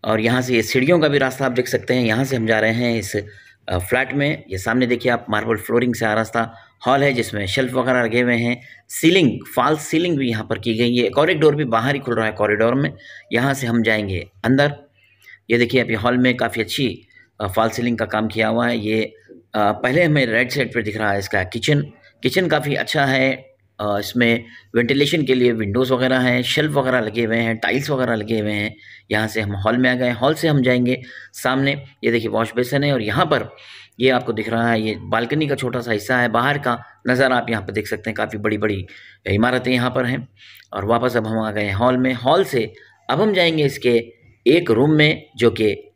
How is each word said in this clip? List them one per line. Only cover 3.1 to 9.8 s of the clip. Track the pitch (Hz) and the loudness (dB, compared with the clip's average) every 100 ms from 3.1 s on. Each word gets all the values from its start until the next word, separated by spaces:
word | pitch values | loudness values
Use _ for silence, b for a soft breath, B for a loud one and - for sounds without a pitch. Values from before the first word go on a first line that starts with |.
| 104 98 B B B - | -6 -8 B B B -6
अ, | 90 | -4
फ्लैट | 90 123 135 | 0 0 0
में। | 135 143 156 - | 0 -2 -2 -8
ये | 92 | -8
सामने | 104 120 123 | -2 0 2
देखिए | 120 127 | 0 0
आप | 117 - | -2 -2
मार्बल | 107 113 110 | -4 -2 -4
फ्लोरिंग | - 117 123 | 0 0 0
से | 110 110 | 0 0
आ | |
रास्ता, | 107 110 117 113 B B B - | 0 0 -2 -4 B B B 0
हॉल | 139 | 2
है | 139 | 2
जिसमें | 123 110 104 98 | 0 -4 -4 -4
शेल्फ | 113 127 | -2 -2
वगैरह | 127 123 123 | -2 0 0
लगे | 117 117 | 2 0
हुए | 123 117 | 2 0
हैं, | 117 123 B B B | 0 -4 B B B
सीलिंग, | - 165 185 143 104 - - | 0 2 4 2 0 -6 0
फॉल्स | 127 156 | 0 0